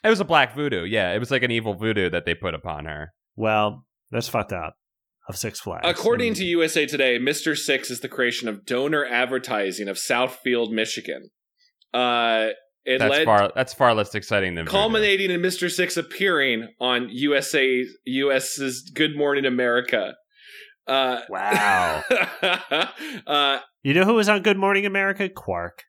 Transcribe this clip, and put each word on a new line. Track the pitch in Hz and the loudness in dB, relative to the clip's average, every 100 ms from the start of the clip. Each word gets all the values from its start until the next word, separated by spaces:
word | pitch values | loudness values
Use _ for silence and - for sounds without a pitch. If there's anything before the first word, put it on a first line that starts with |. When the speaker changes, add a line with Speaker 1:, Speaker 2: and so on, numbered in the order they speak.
Speaker 1:
It | 214 | 4
was | 220 | 2
a | 156 | 4
black | 160 123 | 4 2
voodoo. | 120 147 101 | 0 -2 -2
Yeah, | 87 110 90 | 0 0 2
it | 101 | 0
was | 120 | 0
like | 131 | 0
an | 123 | 2
evil | 117 110 | 0 -2
voodoo | 92 110 104 90 | -2 0 2 2
that | 85 87 | 0 -2
they | 85 | -4
put | 92 | -4
upon | 80 90 76 78 | -6 -8 -8 -8
her. | 76 78 _ _ - | -10 -12 _ _ -4
Speaker 2:
Well, | 110 107 104 131 _ _ _ | 0 2 0 -4 _ _ _
that's | 117 113 | -6 -2
fucked | 117 90 | -4 -4
up. | 92 78 - _ _ _ _ - | -6 -8 -12 _ _ _ _ -14
Of | - | -8
Six | 113 - | -8 -8
Flags. | 104 85 170 | -10 -4 -4
Speaker 3:
According | - 220 240 240 | 0 0 0 0
Speaker 2:
And | 185 | -2
Speaker 3:
to | 185 | -2
U | 170 | 0
S | 160 160 | 2 0
A | 143 | 0
Today, | 143 131 120 | 0 2 2
Mister | 131 151 160 147 | 0 0 -2 -2
Six | - 135 - | 0 -2 -2
is | 123 | -8
the | 139 | -8
creation | - 123 117 117 | -2 -2 -2 -6
of | 101 101 | -8 -4
Donor | 123 143 151 135 | -2 0 0 0
Advertising | 120 127 131 127 110 98 95 101 | 0 0 -2 -2 -2 -2 -4 -6
of | 95 | -6
Southfield, | - 123 127 - 131 120 113 | -2 0 0 -2 -2 0 0
Michigan. | 110 110 - - 67 - _ _ _ _ _ _ | -2 -2 -4 -8 -10 -12 _ _ _ _ _ _
Uh, | 123 123 120 117 113 110 - _ _ - | -2 0 2 2 2 0 -4 _ _ -2
it | 131 | 2
Speaker 1:
That's | 113 | 4
Speaker 3:
led | 143 156 | 4 6
Speaker 1:
far, | 104 101 - | 6 4 0
that's | 127 | -4
far | - 127 110 | 4 4 4
less | 101 107 | 0 -4
exciting | - 104 95 85 | 0 0 0 -2
than | 82 | 0
voodoo. | 196 | 0
Speaker 3:
culminating | 220 220 214 190 190 | 2 2 2 2 0
in | 175 | 0
Mister | 180 180 180 | -2 -2 -4
Six | 175 180 170 | 0 0 -2
appearing | 165 - 196 165 135 113 113 _ | -6 -2 0 2 2 0 -4 _
on | 123 123 123 | -2 0 -2
U | 120 143 143 | -2 2 2
S | 139 147 | 2 2
A, | 131 127 127 - 127 | 2 2 -2 -10 -6
U | 131 139 | 0 2
S's | 135 - - 135 123 - | 0 -2 -4 -4 -6 -10
Good | - 156 147 | -2 -2 0
Morning | 143 139 135 | 0 2 0
America. | 123 123 120 123 117 92 - _ _ - - - _ - | 0 2 0 0 -2 -2 -10 _ _ -20 -20 -20 _ -2
Uh, | 135 131 120 - | 0 0 -2 -6
Speaker 2:
Wow. | 95 101 104 104 95 87 78 - | -6 0 2 4 4 2 -2 0
Speaker 3:
<laughs> | 240 185 - 185 180 - 147 185 - 302 233 - | 0 0 -2 -2 -2 -2 -2 -2 -6 -12 -12 -2
uh, | 147 143 135 - _ | 2 2 0 -6 _
Speaker 2:
You | 139 | 0
know | 156 190 | 4 4
who | 233 | 4
was | 208 | 4
on | 208 | 2
Good | 196 196 | 2 2
Morning | 196 196 202 | 2 2 0
America? | 196 196 190 190 | 0 -2 -2 -6
Quark. | 190 - 87 87 - | -6 -6 -6 -6 -10